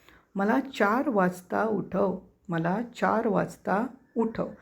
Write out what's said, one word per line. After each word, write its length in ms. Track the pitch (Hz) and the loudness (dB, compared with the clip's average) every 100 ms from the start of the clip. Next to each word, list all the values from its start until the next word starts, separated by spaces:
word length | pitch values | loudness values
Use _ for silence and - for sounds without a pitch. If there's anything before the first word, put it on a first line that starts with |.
| - - _ 196 | -20 -20 _ -2
"मला 240 | 202 254 | 2 2
चार 500 | 269 - 202 233 294 | 0 0 2 2 2
वाजता 540 | 208 180 180 - 202 | 2 2 0 -4 -2
उठव, 540 | 220 202 - 185 196 180 - _ - | 0 -2 -2 0 0 -2 -10 _ -6
मला 280 | 165 170 196 240 - | -2 0 -2 -4 -2
चार 320 | 190 214 233 | 0 2 2
वाजता 600 | 180 170 - - 185 269 - _ - | 0 -2 -4 -2 0 -2 -8 _ -2
उठव." 300 | 226 226 - - | -2 -2 -6 -10